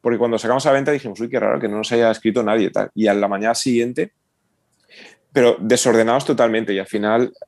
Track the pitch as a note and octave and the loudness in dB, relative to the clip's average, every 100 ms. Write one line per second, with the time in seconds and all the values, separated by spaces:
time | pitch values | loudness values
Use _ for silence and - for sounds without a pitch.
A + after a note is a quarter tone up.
0 | A#2+ A#2 A#2+ A2+ A#2 B2+ D3 C#3 C#3 D3 | -2 0 0 0 0 0 2 2 2 -2
1 | B2+ G2 A#2 B2+ G#2 C#3 A2 G#2 G#2+ A#2 | -4 -8 -4 -2 0 -2 -2 -4 -2 2
2 | A2+ A2 A2+ A2 G#2+ A2 F#2+ G#2 G#2 - | 2 2 0 0 0 0 0 -2 -4 0
3 | G#2+ G2+ G2+ G2+ A2 A#2 C3+ A#2+ A#2+ B2 | 0 2 0 -2 -2 -2 0 0 -2 -4
4 | F#3+ _ _ _ _ _ _ _ _ - | -8 _ _ _ _ _ _ _ _ -20
5 | - _ _ C#3 A#2+ - A2 A#2+ C3 A2+ | -20 _ _ 2 2 2 0 0 2 2
6 | A2+ A#2+ - B2 A#2 A2 G#2+ G2 F#2+ G#2+ | 2 0 0 0 0 0 -2 -4 -4 -4
7 | G#2+ A#2 B2 - | 0 0 -2 -6